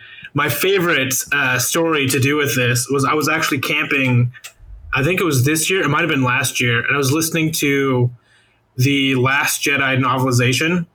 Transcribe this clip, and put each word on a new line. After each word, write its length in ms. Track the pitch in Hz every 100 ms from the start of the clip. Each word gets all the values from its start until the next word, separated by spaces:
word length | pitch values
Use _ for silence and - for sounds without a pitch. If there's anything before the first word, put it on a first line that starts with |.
| - - -
my 140 | 139 147
favorite, 680 | - 190 196 170 143 135 - -
uh, 260 | 143 131 123
story 480 | - 170 165 151 135
to 100 | 143
do 160 | 131 151
with 180 | 139
this 340 | 127 120 123 -
was 140 | 139
I 80 | 135
was 140 | 151 143
actually 300 | 160 156 143
camping, 760 | - 151 151 143 131 123 123 - - - - - -
I 80 | 131
think 180 | 139 190
it 40 |
was 200 | 180 131
this 240 | 131 156 -
year, 140 | 185
it 60 | 147
might 120 | 151
have 60 | 170
been 140 | 143
last 380 | 123 127 135 -
year, 180 | 123 117
and 160 | 120
I 20 | 143
was 160 | 135
listening 380 | 156 160 165 156
to 580 | 160 143 139 139 127 123 120 _ _ _ _ _ -
the 400 | 135 139 135 135
Last 460 | 127 139 151 -
Jedi 360 | 147 139 135 127
novelization 880 | 131 131 131 123 123 127 160 180 170